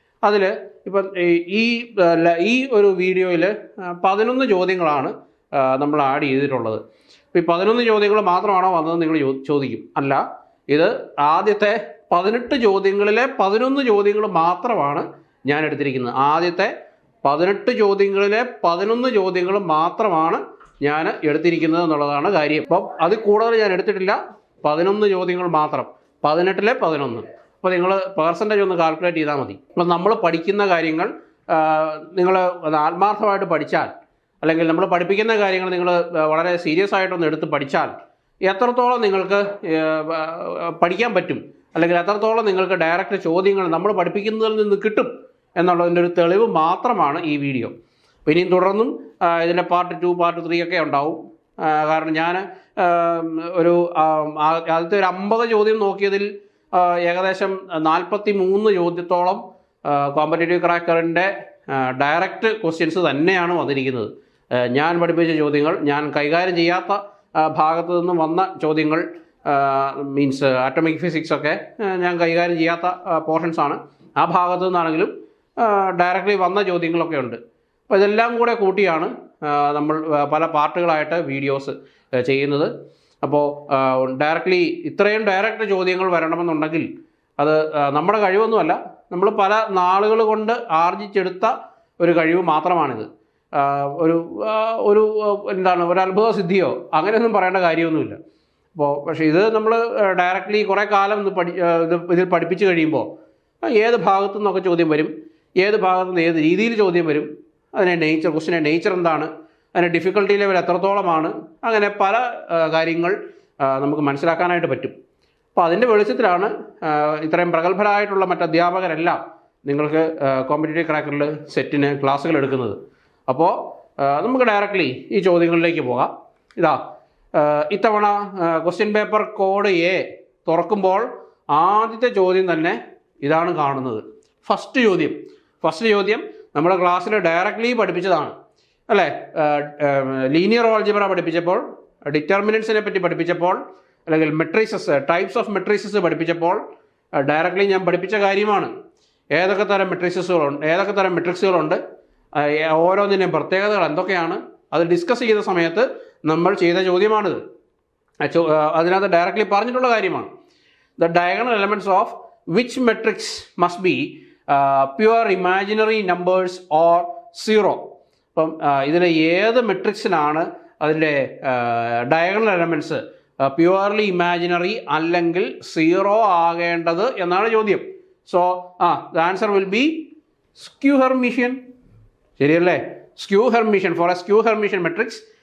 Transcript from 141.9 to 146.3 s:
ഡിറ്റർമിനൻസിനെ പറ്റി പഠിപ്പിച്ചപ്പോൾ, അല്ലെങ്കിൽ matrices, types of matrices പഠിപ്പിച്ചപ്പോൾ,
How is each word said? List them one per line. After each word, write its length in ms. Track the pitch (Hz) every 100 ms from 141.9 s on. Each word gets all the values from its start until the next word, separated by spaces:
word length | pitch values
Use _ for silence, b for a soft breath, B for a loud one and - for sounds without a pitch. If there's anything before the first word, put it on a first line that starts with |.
| _ 147
ഡിറ്റർമിനൻസിനെ 680 | 147 151 196 208 220 220 214
പറ്റി 200 | 208 190
പഠിപ്പിച്ചപ്പോൾ, 720 | 180 160 170 165 175 226 - B B B -
അല്ലെങ്കിൽ 260 | 160 156 156
matrices, 500 | 160 214 214 185 - 139 135
types 300 | 170 196 240
of 140 | 220 196
matrices 420 | 185 208 202 202
പഠിപ്പിച്ചപ്പോൾ, 760 | 170 151 165